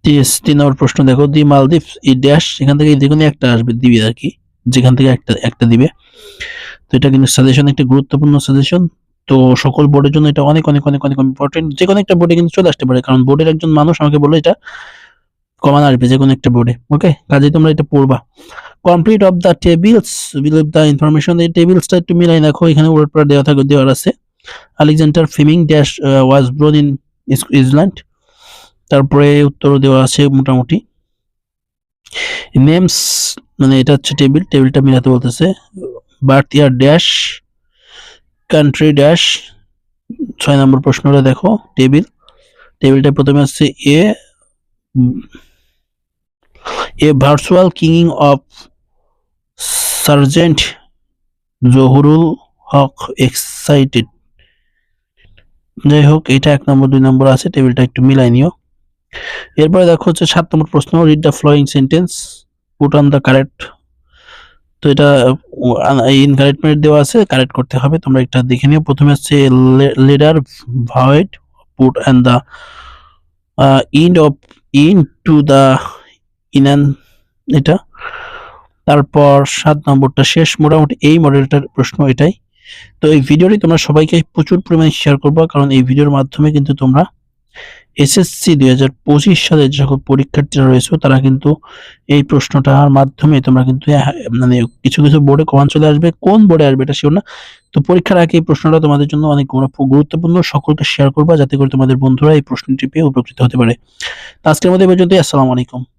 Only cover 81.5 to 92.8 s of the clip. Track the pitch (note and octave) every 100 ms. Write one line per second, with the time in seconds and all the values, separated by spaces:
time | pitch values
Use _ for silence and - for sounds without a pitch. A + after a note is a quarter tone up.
81.5 | D3 C3+ - C3 - C#3 B2+ D3+ - _
82.5 | _ - - - _ D3+ D3+ C3 D3+ F#3
83.5 | G#3 E3 E3 - D3+ D#3 E3+ - - D#3
84.5 | F3+ - E3 D#3+ - D3+ C#3 C#3+ D#3+ D#3+
85.5 | C#3+ C#3 C3+ B2+ C3+ D3 C#3 C3+ - D3+
86.5 | D3 C#3+ C#3 C3+ C3+ F#3 _ _ _ _
87.5 | - - - _ - C#3+ - F3+ - -
88.5 | D3+ C3 B2+ C3+ - - D3 G3+ D#3+ -
89.5 | D#3 C3+ C#3+ C3+ C#3 - C3+ C#3 - C#3+
90.5 | C#3+ C3 B2+ - D#3+ - C3+ C3+ C3 C#3+
91.5 | D#3 - - - _ - C#3+ C#3 C#3+ -
92.5 | D3 C3 C#3